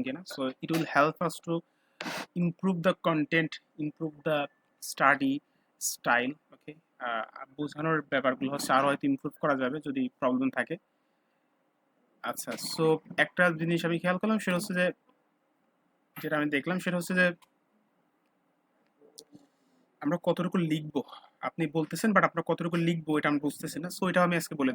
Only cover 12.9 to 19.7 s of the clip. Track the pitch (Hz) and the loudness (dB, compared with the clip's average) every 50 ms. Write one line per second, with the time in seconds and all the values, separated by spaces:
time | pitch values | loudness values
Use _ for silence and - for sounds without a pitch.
12.9 | 156 151 - - - - 151 - - - 180 175 165 156 165 165 170 165 170 165 | 2 2 -2 -6 0 0 0 0 2 2 2 2 2 0 -2 0 0 0 0 -2
13.9 | 170 165 - 180 180 185 - 214 220 208 - 190 180 175 214 - 180 180 180 180 | -2 -2 0 -2 -2 0 0 0 0 0 0 -2 -2 -2 -2 -2 -2 0 0 0
14.9 | - _ _ _ _ _ _ _ _ _ _ _ _ _ _ _ _ _ _ _ | -2 _ _ _ _ _ _ _ _ _ _ _ _ _ _ _ _ _ _ _
15.9 | _ _ _ _ - - - 151 156 151 147 147 147 139 135 170 185 185 - 185 | _ _ _ _ -14 -8 -6 -2 0 0 0 2 0 0 0 0 -2 -2 -2 -2
16.9 | 175 180 175 - 185 180 180 180 175 - - _ _ _ _ _ _ _ _ _ | -2 -2 -2 0 2 4 4 4 2 -2 -10 _ _ _ _ _ _ _ _ _
17.9 | _ _ _ _ _ _ _ _ _ _ _ _ _ _ _ _ _ _ _ _ | _ _ _ _ _ _ _ _ _ _ _ _ _ _ _ _ _ _ _ _
18.9 | _ _ - - - - - _ - - _ _ _ _ _ _ | _ _ -20 -20 -20 -20 -20 _ -20 -20 _ _ _ _ _ _